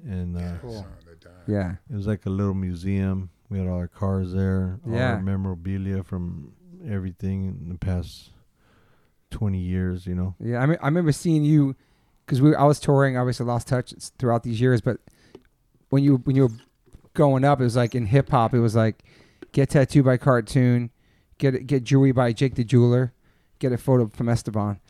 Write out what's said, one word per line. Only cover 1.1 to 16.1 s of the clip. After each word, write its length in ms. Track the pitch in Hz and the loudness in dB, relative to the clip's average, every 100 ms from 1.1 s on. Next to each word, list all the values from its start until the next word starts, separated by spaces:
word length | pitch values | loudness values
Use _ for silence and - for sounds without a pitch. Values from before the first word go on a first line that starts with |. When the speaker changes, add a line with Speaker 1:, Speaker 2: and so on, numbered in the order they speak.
| - | -20
Speaker 2:
doc. 120 | - - - | -20 -14 -4
Speaker 3:
Yeah. 300 | 101 90 92 - | -2 -2 -8 -10
Speaker 1:
it 40 | |
was 120 | 104 98 | -8 -4
like 180 | 104 101 | -4 -4
a 40 | |
little 240 | 95 101 | -2 -2
museum. 760 | 95 92 87 95 98 95 95 92 _ _ | -2 -4 -4 -2 -2 0 -2 -6 _ _
We 80 | 101 | -6
had 80 | 92 | -4
all 80 | 90 | -4
our 120 | 87 | -6
cars 440 | - 98 95 92 | -6 -4 -2 -2
there, 480 | 92 95 95 92 95 - | -2 0 0 -2 -6 -6
all 60 | |
Speaker 3:
Yeah. 220 | 117 127 | -2 -2
Speaker 1:
our 80 | 113 | -2
memorabilia 800 | 95 98 95 87 87 98 95 95 | -2 -2 -4 -6 -6 -6 -4 -6
from 500 | 92 95 87 87 69 _ 180 180 | -6 -8 -8 -10 -16 _ -20 -18
everything 640 | 165 98 92 87 95 95 95 | -8 -6 -6 -6 -6 -4 -4
in 220 | 95 82 | -8 -10
the 100 | 87 | -8
past 520 | 95 90 80 - - - _ _ _ _ _ _ _ _ _ | -4 -4 -6 -14 -20 -20 _ _ _ _ _ _ _ _ _
twenty 280 | - 107 95 | -6 -4 -2
years, 480 | 90 92 92 90 90 | -2 -2 -2 -4 -6
you 80 | |
know? 200 | 90 92 90 | -4 -4 -6
Speaker 3:
Yeah, 200 | 110 120 | -6 -2
I 40 | 135 | 0
mean, 120 | 170 | 0
I 60 | 143 | 0
remember 260 | 170 165 | 0 0
seeing 320 | 135 180 156 | 0 0 0
you, 300 | 147 151 139 131 _ _ _ _ - | 4 4 2 -2 _ _ _ _ -4
'cause 140 | 131 | 2
we, 140 | 147 | 4
I 100 | - | 4
was 140 | 143 143 | 4 2
touring, 360 | - 139 139 127 | 2 2 2 2
obviously 280 | 127 120 120 | -2 -2 -2
lost 220 | 120 - | -4 -2
touch 240 | 127 - | -4 -4
s-, 200 | - - - | -12 -20 -4
throughout 240 | 123 117 | 0 0
these 160 | 123 113 | -2 0
years, 200 | 127 123 | 2 4
but 200 | 127 110 - _ _ - _ _ _ _ _ | 0 -4 -10 _ _ -20 _ _ _ _ _
when 120 | 139 | 2
you, 120 | 139 | 4